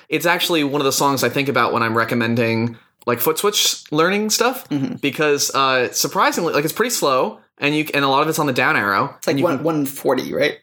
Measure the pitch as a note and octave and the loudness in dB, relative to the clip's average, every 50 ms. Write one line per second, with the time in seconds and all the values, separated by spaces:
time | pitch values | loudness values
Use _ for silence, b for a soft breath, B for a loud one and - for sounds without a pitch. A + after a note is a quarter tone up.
0 | B B D3 D#3 D3+ F3 E3+ F3 - - F3 D#3+ D3 C#3 C3+ D3 C#3 C3+ B2+ - | B B -4 -2 0 0 0 0 0 0 0 0 0 0 0 0 0 0 0 2
1 | D3+ C#3+ C#3 B2 B2+ A#2+ - C#3+ C#3 C#3 B2 B2+ A#2+ - - A#2 A2+ A2+ A2 A2+ | 2 2 2 2 0 0 0 0 0 0 2 2 2 2 2 0 0 0 0 0
2 | A2+ A#2 B2+ A#2+ A2+ A2+ A#2 A#2+ A#2 A2+ A2+ A2+ A#2 A#2+ A#2 B B B B B | 0 0 0 -2 0 0 0 0 0 2 0 0 0 -2 -4 B B B B B
3 | - A#2+ A#2+ A#2+ - D#3+ D#3 - - G3+ G3+ - - - - - - - D3+ D3+ | -4 -2 -2 0 0 0 0 0 0 -2 0 0 0 0 -2 -4 -6 -4 0 2
4 | D#3+ F3+ G3 G#3 G#3+ G#3+ G#3+ - A3+ B3 B3+ - - - D3+ C#3 C3+ - - - | 2 2 2 0 -2 0 0 0 0 0 0 -4 -6 -6 -4 -2 -2 -4 -4 -4
5 | - C#3+ B2+ - D#3 D3+ C#3+ C#3 C#3 - - C3 C3+ C3+ C3 B2+ B2 B2 - - | -4 -4 -2 0 0 2 2 0 0 -2 0 0 2 2 2 2 0 0 -2 -2
6 | - C#3 - F#3+ A3+ D4 C#4+ - F3 D#3 - D3 D3 D#3 - - A3 B3+ A#3+ - | -4 -2 0 2 2 2 2 0 -2 0 0 0 0 -2 0 0 -2 -2 -2 -2
7 | - C#3+ C3+ B2+ D#3 G#3+ - - - _ _ - C3 C#3+ D3+ D3+ D3+ D3+ - C#3+ | 0 2 2 2 0 0 -4 -10 -20 _ _ -4 -2 -2 0 0 -2 -2 -2 0
8 | C#3 C#3 C3+ C#3 D3+ D#3 D#3 E3 D3+ C#3+ B2 C3+ B2+ C#3+ D#3 C3 G#2 G2+ G2 G2+ | 2 2 2 2 2 2 0 0 0 0 0 2 2 2 2 2 0 0 0 0
9 | B2+ C#3+ - - - - D#3 C#3 E3+ E3+ D#3 B2+ D3 D#3+ D#3+ D3+ C#3 C3+ - - | 0 -2 -4 -6 -4 -2 0 2 2 0 0 0 -2 -2 -2 0 -2 -4 -4 -4
10 | - C#3+ C3+ B2+ - - - - C#3 D3+ - - | -2 0 0 0 -2 -4 -2 0 0 -2 -2 -4